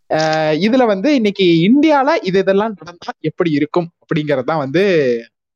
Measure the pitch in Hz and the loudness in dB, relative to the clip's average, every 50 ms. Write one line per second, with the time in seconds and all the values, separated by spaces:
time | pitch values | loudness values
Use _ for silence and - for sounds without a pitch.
0 | _ _ - 156 156 156 156 156 156 156 156 151 185 220 247 262 247 220 202 190 | _ _ -4 -2 0 0 0 0 0 0 0 0 0 0 2 2 2 2 0 0
1 | 190 302 302 262 214 202 196 - 190 175 165 165 170 202 254 294 294 320 294 277 | 0 0 0 0 0 -2 0 0 2 2 4 4 4 4 4 4 4 2 2 2
2 | 254 285 330 - - 190 175 196 185 190 190 196 214 226 214 - 156 175 170 - | 2 0 0 -2 -2 -2 -2 0 0 2 0 0 0 -2 -6 -10 -16 -20 -20 -16
3 | - - - - - 156 - - 180 170 147 143 147 - - 180 170 170 - _ | -16 -16 -14 -8 -8 -8 -4 -2 -2 0 0 0 -2 -2 -2 -4 -4 -4 -10 _
4 | _ _ 160 151 151 147 143 131 120 139 165 156 139 135 135 175 202 202 180 160 | _ _ -4 -4 -2 -2 -2 -2 -2 -2 -4 -4 -4 -2 0 0 0 2 2 2
5 | 139 127 120 117 117 - _ _ _ _ _ | 2 0 -2 -2 -6 -12 _ _ _ _ _